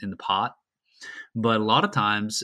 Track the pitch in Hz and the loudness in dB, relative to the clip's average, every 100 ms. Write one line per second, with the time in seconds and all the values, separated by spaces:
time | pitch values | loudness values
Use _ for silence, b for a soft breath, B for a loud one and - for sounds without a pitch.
0 | 101 95 - 98 120 - _ _ _ B | -10 -10 -2 0 0 -6 _ _ _ B
1 | B B B 113 113 110 107 123 202 135 | B B B -2 2 2 4 4 4 2
2 | 104 104 107 107 | 2 0 -2 -6